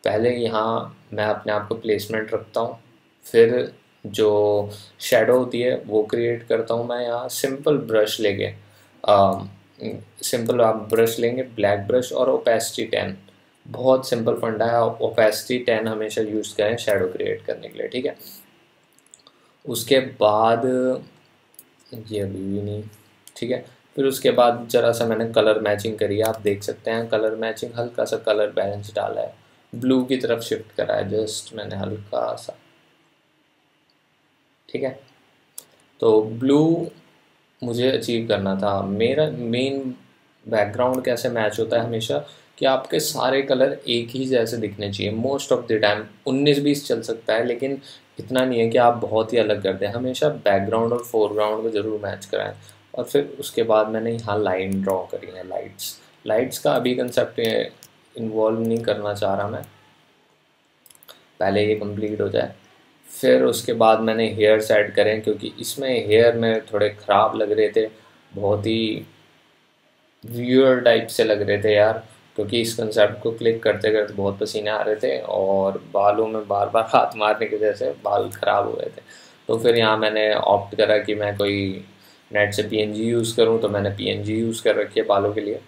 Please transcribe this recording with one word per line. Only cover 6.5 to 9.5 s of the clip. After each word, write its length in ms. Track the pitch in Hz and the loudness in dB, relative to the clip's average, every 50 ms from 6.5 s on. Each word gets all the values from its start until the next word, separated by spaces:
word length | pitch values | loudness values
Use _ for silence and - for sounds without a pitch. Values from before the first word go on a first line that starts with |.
| 117 113 113 - 117 | -2 -2 0 -2 -2
हूँ 140 | 117 117 | -2 -2
मैं 140 | 120 120 120 123 | -4 -4 -4 -4
यहाँ 240 | 120 117 120 127 127 | -4 -4 -4 -6 -6
Simple 480 | - - - 135 135 135 - 160 147 | -6 -4 -4 -4 -4 -2 0 0 0
brush 420 | 131 117 110 110 107 107 107 - - | 0 0 0 2 2 2 2 0 -2
लेके। 320 | 110 101 98 104 104 98 101 - - _ _ _ _ _ _ _ - | -2 -2 0 -2 -4 -6 -6 -12 -20 _ _ _ _ _ _ _ 2
अम, 460 | - 104 98 98 95 95 98 101 101 | 4 6 6 6 6 4 0 -6 -12